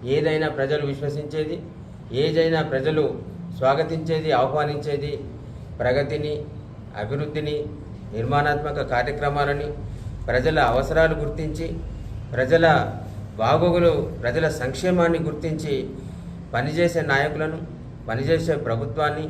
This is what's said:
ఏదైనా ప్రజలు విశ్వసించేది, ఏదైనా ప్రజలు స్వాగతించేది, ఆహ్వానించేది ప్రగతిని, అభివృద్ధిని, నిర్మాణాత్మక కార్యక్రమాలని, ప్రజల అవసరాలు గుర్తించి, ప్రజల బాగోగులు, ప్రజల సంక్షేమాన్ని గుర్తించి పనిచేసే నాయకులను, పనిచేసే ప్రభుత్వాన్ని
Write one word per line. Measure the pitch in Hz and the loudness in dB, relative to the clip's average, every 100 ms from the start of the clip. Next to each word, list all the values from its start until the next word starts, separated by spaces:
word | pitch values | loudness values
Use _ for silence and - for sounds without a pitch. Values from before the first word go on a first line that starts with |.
| 120 143 | 2 2
ఏదైనా | 156 156 156 135 | 2 2 0 0
ప్రజలు | 135 147 139 | 0 0 0
విశ్వసించేది, | 135 143 147 147 156 151 170 - - - - - 120 | -2 -4 -4 -6 -4 -4 -6 -10 -14 -16 -16 -6 0
ఏదైనా | 156 160 165 160 156 | 2 4 4 2 2
ప్రజలు | 131 143 156 143 - - - - - | 0 2 2 0 -2 -10 -12 -12 0
స్వాగతించేది, | 131 147 156 160 160 160 156 131 | 2 4 2 -2 -2 0 2 4
ఆహ్వానించేది | 131 151 147 151 147 143 147 139 - - - - - - | 4 2 0 -2 -2 -4 -4 -6 -8 -12 -14 -14 -12 -2
ప్రగతిని, | 120 127 139 151 147 151 - - - - - - | 2 2 2 -2 -4 -4 -8 -12 -14 -16 -14 -8
అభివృద్ధిని, | 104 143 151 151 151 147 147 - - - - | -6 -4 -4 -4 -4 -4 -4 -8 -12 -12 -8
నిర్మాణాత్మక | 110 117 143 147 147 147 147 135 | -4 2 2 4 0 -2 -4 0
కార్యక్రమాలని, | 123 123 - 147 143 143 143 147 - - - - - - | 0 0 0 0 0 0 0 -4 -6 -8 -10 -10 -8 0
ప్రజల | 123 143 156 123 | 2 4 4 4
అవసరాలు | 120 - 160 160 156 | 4 2 4 4 4
గుర్తించి, | 147 - 156 - 165 170 - - - - - | -2 -4 -4 -4 -6 -6 -8 -10 -10 -10 -6
ప్రజల | 123 127 165 165 143 107 98 - - - 101 | 0 4 6 8 6 4 -4 -10 -10 -12 0
బాగోగులు, | 113 156 175 175 170 147 - - | 4 6 6 6 6 4 -2 -2
ప్రజల | 120 160 160 - | -2 2 0 0
సంక్షేమాన్ని | 170 170 180 180 170 165 160 | -4 0 2 4 4 4 0
గుర్తించి | 143 165 156 151 135 - - - - - - - | -2 -4 -4 -2 -2 -4 -8 -12 -12 -12 -12 -4
పనిచేసే | 117 139 156 170 165 147 | -2 0 2 2 2 2
నాయకులను, | 139 147 151 156 160 - - - - - | 2 2 0 -2 -4 -8 -12 -14 -12 -4
పనిచేసే | 113 139 165 165 151 117 | -2 2 2 4 0 0
ప్రభుత్వాన్ని | 113 127 131 151 147 156 | -2 -2 0 0 0 -6